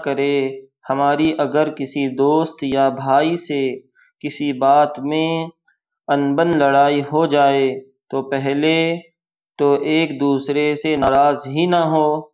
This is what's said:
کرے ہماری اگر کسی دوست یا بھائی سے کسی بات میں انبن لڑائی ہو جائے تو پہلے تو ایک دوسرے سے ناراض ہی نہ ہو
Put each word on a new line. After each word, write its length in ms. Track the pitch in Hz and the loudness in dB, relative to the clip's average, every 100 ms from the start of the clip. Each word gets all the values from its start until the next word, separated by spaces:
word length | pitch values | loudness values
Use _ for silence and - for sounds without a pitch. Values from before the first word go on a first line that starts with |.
کرے 580 | 143 135 143 143 135 135 - _ - | -2 -2 0 0 -2 -8 -18 _ -6
ہماری 460 | 135 143 147 156 156 | 0 2 2 0 0
اگر 340 | 139 147 151 | 0 0 0
کسی 440 | 151 131 143 135 127 | -4 -8 -4 -4 0
دوست 480 | 143 156 160 - | 2 2 0 -6
یا 260 | 139 135 135 | -4 0 0
بھائی 460 | 123 135 135 160 170 | 0 0 2 2 -2
سے 440 | - 143 131 123 - _ _ _ | -4 -4 -4 -6 -14 _ _ _
کسی 340 | 147 - 147 | -10 -6 -4
بات 460 | 127 135 147 147 139 | 0 4 4 2 -2
میں 480 | 139 156 160 165 165 - _ _ _ _ - | -4 -2 -2 -4 -6 -12 _ _ _ _ -4
انبن 500 | 143 139 139 170 160 | 0 0 0 2 2
لڑائی 440 | 139 139 143 147 | 4 4 4 2
ہو 240 | 143 151 165 | 0 0 2
جائے 540 | 147 139 139 135 127 - _ _ | 4 4 2 0 -2 -12 _ _
تو 200 | 135 135 | -8 -4
پہلے 680 | 135 135 139 156 165 165 170 - _ _ _ _ - | -4 -2 0 0 0 0 -4 -10 _ _ _ _ -2
تو 160 | 143 | 2
ایک 460 | 143 147 160 156 135 | 2 0 0 0 -2
دوسرے 560 | 143 139 135 143 147 147 | -2 0 -2 -2 -2 -2
سے 200 | 156 147 | -2 0
ناراض 520 | 135 135 147 131 131 | 2 4 2 0 -4
ہی 180 | 147 180 | -2 2
نہ 100 | 175 | 2
ہو 460 | 160 160 151 156 - | 2 2 0 -2 -8